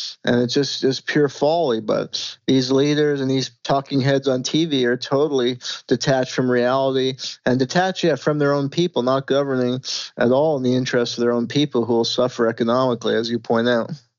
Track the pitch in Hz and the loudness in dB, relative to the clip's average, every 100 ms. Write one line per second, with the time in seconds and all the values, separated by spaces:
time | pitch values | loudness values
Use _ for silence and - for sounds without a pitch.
0 | - - 113 120 123 143 135 - 127 131 | -12 -6 0 0 2 0 -2 -2 -2 -2
1 | - 151 143 - 143 170 147 110 110 104 | -2 0 0 0 0 2 0 -2 -2 -2
2 | - - - - - 135 127 135 147 147 | -4 -8 -10 -8 0 2 2 2 2 2
3 | 147 143 131 135 127 _ - 139 139 139 | 0 0 0 -2 -4 _ -2 -2 0 0
4 | 135 139 135 131 127 151 165 139 120 127 | 2 2 2 -2 0 0 0 0 0 0
5 | - 139 151 135 120 123 - - - 123 | 0 0 2 0 0 -4 -10 -8 -2 0
6 | 147 131 127 - 127 123 123 135 135 131 | 2 0 0 -2 0 2 2 2 0 0
7 | 131 131 - - 127 127 127 175 190 185 | -2 -4 -10 -4 0 0 0 0 0 0
8 | 170 135 151 151 143 143 139 165 175 127 | 0 0 0 0 2 0 -2 -2 -2 0
9 | 127 135 - 139 139 127 123 127 - - | 0 0 0 0 0 0 0 -2 -6 -10
10 | - - 120 131 160 139 127 127 127 123 | -8 0 2 4 2 2 0 0 0 -2
11 | 120 - 120 120 117 143 143 120 113 117 | -2 -2 0 0 0 0 0 0 0 0
12 | 113 - 123 - 113 113 117 127 131 117 | 0 0 -2 0 0 0 0 2 0 0
13 | 107 110 117 117 - 117 120 120 - 151 | -2 -2 -2 -4 0 0 2 0 -2 -10
14 | _ | _